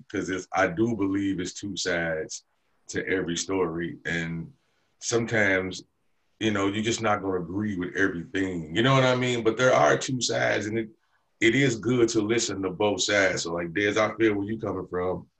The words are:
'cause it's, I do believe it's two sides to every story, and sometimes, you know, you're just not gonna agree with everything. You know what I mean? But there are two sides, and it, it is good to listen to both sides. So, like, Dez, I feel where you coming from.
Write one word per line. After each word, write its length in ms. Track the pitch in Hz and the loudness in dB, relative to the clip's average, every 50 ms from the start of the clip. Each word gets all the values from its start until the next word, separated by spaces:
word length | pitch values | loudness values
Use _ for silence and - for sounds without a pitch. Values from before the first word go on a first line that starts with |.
| - - | -12 -8
'cause 200 | - 95 85 85 | -6 -6 -4 -4
it's, 180 | 92 90 - - - | -6 -6 -6 -4 0
I 140 | 92 95 | 0 0
do 280 | 92 82 107 113 120 117 | 2 2 0 0 0 0
believe 460 | 98 98 95 98 101 98 98 95 85 | 0 -2 0 0 0 0 -2 -2 -2
it's 120 | 92 90 - | -4 -6 -8
two 220 | - 104 101 90 | -8 -10 -8 -6
sides 680 | 85 - 90 87 85 85 82 80 78 76 - - - - _ _ _ _ _ _ _ _ - | -4 -2 -2 -2 -2 -2 -2 -2 -4 -6 -8 -10 -14 -16 _ _ _ _ _ _ _ _ -8
to 160 | - 92 - - | -6 -6 -2 -2
every 260 | 92 92 85 82 85 | -2 -2 0 -2 -4
story, 640 | 82 - - 95 95 90 82 80 85 85 85 - - - | -4 -4 -2 0 0 0 0 -2 -4 -6 -6 -8 -8 -6
and 440 | 82 85 85 82 82 82 82 82 - - _ _ _ _ _ _ _ _ _ | -4 -4 -2 -4 -4 -6 -8 -8 -12 -16 _ _ _ _ _ _ _ _ _
sometimes, 840 | - - 120 117 117 110 117 107 101 98 95 92 95 92 92 - - _ _ _ _ _ _ _ _ _ _ _ | -6 -2 0 0 0 0 0 2 2 2 2 0 0 -4 -8 -10 -14 _ _ _ _ _ _ _ _ _ _ _
you 120 | 104 110 | -2 0
know, 160 | 104 101 98 | 0 2 0
you're 160 | 98 101 110 107 | 0 0 0 -2
just 180 | 117 110 98 | -2 -2 0
not 220 | 113 107 104 95 92 | 0 0 0 0 0
gonna 180 | 98 92 90 | -2 -2 -2
agree 340 | 82 - 92 104 107 107 98 | -4 -4 -4 -4 -4 -2 -4
with 220 | 87 87 - - | -4 -6 -4 -2
everything. 760 | 92 98 92 85 85 82 - - 95 95 92 90 85 80 76 82 | 0 0 0 0 -4 -8 -6 -4 -2 -2 -2 -4 -6 -8 -4 -2
You 100 | 107 120 | 2 4
know 100 | 135 135 | 4 6
what 100 | 135 131 | 6 6
I 120 | 127 127 | 4 4
mean? 280 | 123 127 123 123 117 110 | 2 2 0 0 0 0
But 140 | 113 110 | 0 2
there 160 | 127 127 127 - | 4 4 6 6
are 240 | - - 147 139 | 6 6 6 4
two 240 | - - - 131 123 | 2 0 -2 -2 -2
sides, 460 | - - - 123 123 - 113 110 101 | -2 -2 0 0 0 0 0 0 -2
and 100 | 107 113 | -2 -2
it, 120 | 113 113 107 - _ _ _ _ _ _ _ _ _ | -4 -4 -6 -10 _ _ _ _ _ _ _ _ _
it 120 | 113 120 113 | 2 4 6
is 200 | 135 139 131 113 | 6 4 4 2
good 320 | 107 107 117 127 123 117 113 | 0 0 0 4 4 4 4
to 120 | - 110 | 2 0
listen 400 | 101 107 117 113 - - 98 95 | 2 2 0 0 0 -2 -4 -4
to 80 | 95 92 | -4 -4
both 320 | 87 87 104 104 95 90 | -2 0 2 2 2 0
sides. 400 | - 104 104 101 95 92 87 - | 0 2 2 4 4 4 2 0
So, 120 | - 82 85 | -4 -4 -4
like, 200 | 87 87 85 82 | -4 -4 -4 -2
Dez, 240 | 101 104 104 101 | 0 0 2 2
I 180 | 110 107 104 - | 2 0 0 0
feel 200 | - 113 110 104 | 2 2 2 2
where 100 | 98 101 | 0 -2
you 140 | 104 113 107 | -4 -6 -6
coming 280 | 110 98 92 92 87 | -4 -6 -4 -6 -6
from. 400 | - 90 90 90 92 87 85 - - _ _ | -6 -4 -4 -2 -2 -4 -4 -8 -14 _ _